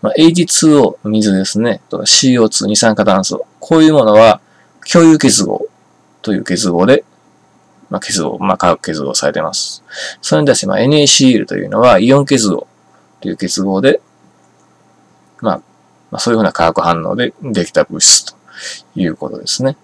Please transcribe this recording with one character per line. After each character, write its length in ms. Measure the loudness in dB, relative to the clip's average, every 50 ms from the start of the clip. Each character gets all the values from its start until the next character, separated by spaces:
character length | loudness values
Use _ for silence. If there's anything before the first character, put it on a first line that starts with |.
ま 100 | -2 -2
あ、 20 | 2 4
エ 100 | 4 4
イ 60 | 4
チ 120 | 2 -2
ツ 240 | 0 0 2 2 4
ー 120 | 4 4
オ 160 | 4 2 0 -4 _
ー、 60 | -4
水 240 | -2 0 0 0 0
で 80 | 0 -2
す 160 | -2 -4 -2
ね。 220 | -2 -2 -4 -6 _ _
と 100 | -10 -6
か、 60 | -2
シ 280 | 0 0 2 2 2 4
ー 80 | 4
オ 40 | 2
ー 40 | 2
ツ 140 | 0 -2 -4
ー、 40 | -2
二 100 | -2 0
酸 180 | 0 0 0
化 80 | 2 0
炭 220 | 2 2 0 0
素。 200 | -4 -6 -8 -10 _ _ _
こ 200 | -4 0 2 4
う 40 | 6
い 60 | 6
う 40 | 6
も 120 | 4 4
の 80 | 6 6
は、 260 | 6 6 6 6 2 _ _ _ _ _ _ _ _ -12 0
共 140 | 2 6 6
有 140 | 6 6 4
結 260 | 2 0 0 0 -2
合 240 | -4 -4 -6 -8 -12 _ _ _ _ _ _ _ _ _ _
と 120 | -6 -6 -6
い 40 | -4
う 60 | -4
結 260 | -6 -6 -4 -4 -2
合 140 | 0 0 2
で、 180 | 2 2 2 0 _ _ _ _ _ _ _ _ _ _ _ _ _ _ _ _ _
ま 80 | -12 -10
あ、 20 |
結 240 | -8 -8 -6 -6 -6
合、 140 | -6 -6 -6
ま 140 | -4 -4 -2
あ、 40 | 0
化 100 | 0 -2
学 140 | -2 -2 -4
結 200 | -10 -8 -8 -8
合 100 | -6 -6
さ 120 | -4 -4 -4
れ 60 | -4
て 80 | -4
ま 120 | -6 -6 -8
す。 300 | -8 -10 -10 -14 -18 _ _ -16 -14 -14 -14 -14 _
そ 140 | -8 -4 -2
れ 60 | 0 2
に 20 |
対 100 | 2 0
し 60 | 0
て、 60 | 0 -4
ま 80 | -2
あ、 40 | -2
エ 80 | 0 2
ヌ 100 | 2 2
エ 60 | 2
ー 40 | 2
シ 220 | 2 2 2 4
ー 60 | 2
エ 40 | 2
ル 60 | -2
と 120 | -4 -8 -8
い 80 | -8
う 40 | -6
の 120 | -2 2
は、 180 | 4 4 4 4
イ 140 | 4 4 2
オ 80 | 2
ン 40 | 2
結 240 | 0 -2 -2 0 -2
合 180 | -4 -4 -8 _ _ _ _ _ _ _ _ _ _ _
と 80 | -12 -12
い 60 | -10
う 40 | -8
結 260 | -8 -8 -6 -6 -4
合 180 | -2 -2 0
で、 180 | 2 2 0 0 _ _ _ _ _ _ _ _ _ _ _ _ _ _ _ _ _ _ _ _ _ _ _ _ _ _ _ -8
ま 140 | -6 -4 -4
あ、 60 | -6 _ _ _ _ _ _ _ _ _ _
ま 60 | -12 -6
あ、 20 |
そ 100 | -2 -2
う 40 | 0
い 20 |
う 20 | 0
ふ 40 |
う 20 | 0
な 100 | -2 0
化 120 | 0 -2
学 160 | 0 0 0
反 220 | -2 -2 -2 -2 -4
応 120 | -6 -4
で 180 | -4 -6 -6 -8 _
で 240 | -12 -6 -4 -4 -4
き 60 | -2
た 140 | _ -2 -2
物 140 | _ -4 -2
質 260 | 0 0 0 0 -2
と 100 | -8 -20 _ _ _ -20 -18 -16 -16 -16 -16 _ _ _
い 80 | -4 -4 -4
う 80 | -4
こ 160 | _ -10 -12
と 80 | -12 -12
で 80 | -10 -8
す 160 | -6 -4 -4
ね。 140 | -4 -4 _